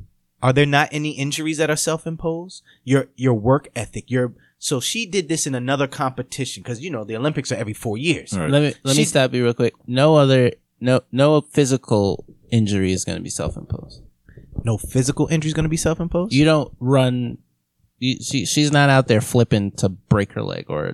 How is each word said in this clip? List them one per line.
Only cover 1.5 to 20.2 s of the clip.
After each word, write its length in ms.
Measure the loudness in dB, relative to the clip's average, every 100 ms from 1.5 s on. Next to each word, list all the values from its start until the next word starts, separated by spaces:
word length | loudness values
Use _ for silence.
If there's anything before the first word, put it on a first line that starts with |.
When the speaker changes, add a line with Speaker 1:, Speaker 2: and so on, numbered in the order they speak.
| -2
Speaker 1:
that 120 | 0
are 60 | 0
self-imposed? 840 | -2 -4 -6 -6 -6 -6 -10 -18 _ _
Your, 240 | 0 0 0 -2
your 180 | 0 2
work 340 | 2 0 0 -10
ethic, 340 | -10 -10 -4
your, 220 | -2 -2 -6 _ _
so 200 | -6 -4
she 260 | -4 -6 -4
did 220 | -4 -2
this 180 | -4 -4
in 80 | -4
another 320 | -2 -2 -2
competition, 760 | -2 -6 -6 -10 -8 -8 -8
'cause, 160 | -10 -10
you 80 | -8
know, 140 | -8
the 120 | -8 -4
Olympics 360 | -4 -4 -4
are 40 | -6
every 180 | -6
four 240 | -6 -6 -4
years. 360 | -2 -2 -2
Speaker 2:
Right. 160 | -4 0
Speaker 3:
Let 120 | 2
me, 120 | 2 -2
let 120 | 0 2
me 80 |
Speaker 1:
She 20 | 2
Speaker 3:
stop 280 | 2 2
you 100 | 2
real 100 | 0
quick. 200 | 0 -2 -2 -4
No 280 | 2 4 6
other, 360 | 6 6 4 0 _ -6
no, 220 | 0 0 0
no 300 | 2 4 4
physical 840 | 2 0 2 0 0 2 2 0 -8 -20 0
injury 400 | 2 2 2 0
is 120 | 0 -4
gonna 160 | -6
be 80 | -8
self-imposed. 720 | -6 -6 -6 -8 -10 -10 -20 -20 _ _ -20 -16 -6
Speaker 1:
No 140 | -2 -2
physical 500 | -2 0 0 0 0
injury 220 | 0 -2
is 40 |
gonna 160 | -2 -2
be 80 | 0
self-imposed? 560 | -2 -2 -2 -2 0
Speaker 3:
You 120 | 2 4
don't 280 | 2 0 -6
run. 580 | 0 2 2 0 -4 -8 _ _ _ _ _ -6
You, 240 | -4 -4
she, 240 | -4 -4 -2
she's 260 | 0 2
not 160 | 4 6
out 180 | 4 4
there 140 | 2
flipping 500 | 2 2 2 2 0
to 140 | -2 -4
break 440 | -2 0 0